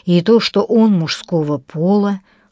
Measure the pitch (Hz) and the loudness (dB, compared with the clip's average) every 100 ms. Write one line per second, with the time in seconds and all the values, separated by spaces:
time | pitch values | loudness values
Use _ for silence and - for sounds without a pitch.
0 | - 175 175 226 - 196 202 226 220 190 | 0 0 4 2 2 -2 0 2 2 2
1 | 156 - - 170 147 143 - 160 175 208 | -2 -8 -6 -4 -2 -6 -8 -4 0 0
2 | 202 196 - _ _ | 0 -4 -10 _ _